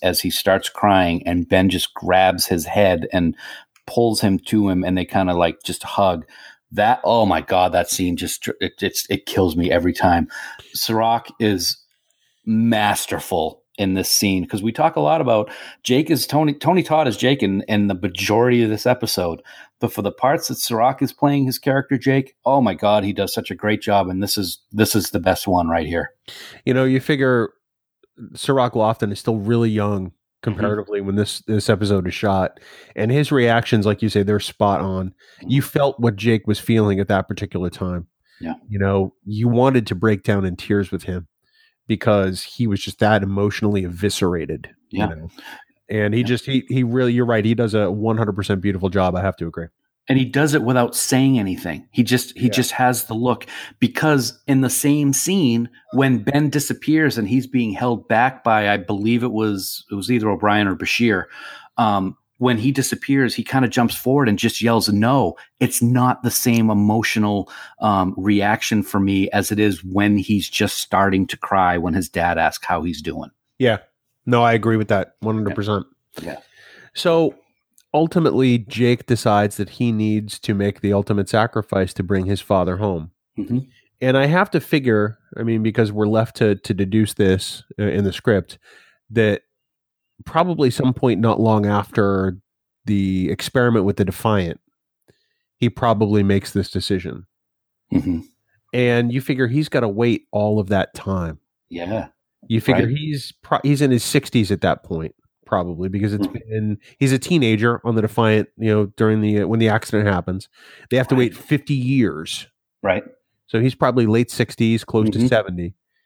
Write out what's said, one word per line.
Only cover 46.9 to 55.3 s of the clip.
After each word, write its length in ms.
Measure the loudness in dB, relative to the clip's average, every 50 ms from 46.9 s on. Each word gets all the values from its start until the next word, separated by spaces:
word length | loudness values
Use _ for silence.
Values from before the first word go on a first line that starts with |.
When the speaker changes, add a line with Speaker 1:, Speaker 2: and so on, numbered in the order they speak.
| 0 0 0 2 2
Speaker 2:
you're 120 | 2 2
right. 180 | 2 2 2 2
He 100 | 2 2
does 180 | 2 0 0 0
a 180 | 0 0 0
one 260 | -2 -2 0 0 0
hundred 160 | 0 0 -2 -2
percent 280 | -4 -2 -2 -2 0
beautiful 280 | 0 -2 -2 0 -2 0
job. 260 | 0 2 0 0 0
I 60 | 0
have 140 | -2 -2 -4
to 100 | -4 -8
agree. 200 | -8 -8 -10 -12 -12 _ _ _ _ _ _ _
Speaker 1:
And 100 | 0 2
he 80 | 2 2
does 300 | 2 2 2 2 4 2
it 80 | 0 0
without 320 | 2 2 2 2 2 0
saying 420 | -4 -2 0 2 2 4 4 2
anything. 500 | 2 0 -2 -4 -6 -6 -8 -10 -10 -12 _
He 100 | _ 0 0
just, 320 | 2 2 -2 -2 -6 -6
he 80 | -2 -2
Speaker 2:
Yeah. 60 | 0
Speaker 1:
just 200 | 2 0 -2 -2
has 340 | 0 0 0 0 0 -2 -6
the 80 | -6 -6
look, 320 | -2 0 -2 -2 -2 -4 -16 -16 -16 -16 -18 -4 _
because 640 | -2 -2 0 0 0 2 2 2 0 -4 -8 _ _
in 140 | 0 0 2
the 80 | 2 0
same 440 | -2 0 0 0 2 2 2 0 0
scene, 560 | 0 -2 0